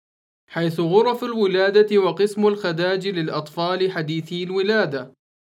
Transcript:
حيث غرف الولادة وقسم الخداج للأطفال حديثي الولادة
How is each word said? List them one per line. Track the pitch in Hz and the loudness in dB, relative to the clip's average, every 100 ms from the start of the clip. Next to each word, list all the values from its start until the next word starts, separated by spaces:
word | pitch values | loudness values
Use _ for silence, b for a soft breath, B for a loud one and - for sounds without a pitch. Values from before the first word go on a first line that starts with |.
| _ _ _ _ _ | _ _ _ _ _
حيث | 165 170 165 | -4 -2 -2
غرف | 170 190 233 247 | 2 4 4 0
الولادة | 247 226 196 185 196 202 214 208 | -4 0 0 2 4 4 4 4
وقسم | 185 165 202 202 208 | 2 2 0 2 0
الخداج | 202 190 165 180 190 185 | 0 -2 -2 0 -2 -2
للأطفال | 180 160 147 151 - 170 185 185 | -4 -4 -4 -6 -4 -4 0 -2
حديثي | 180 151 160 160 175 | -2 -4 -6 -6 -8
الولادة | 180 190 190 220 180 139 123 _ _ _ _ | -4 -2 0 0 0 -4 -10 _ _ _ _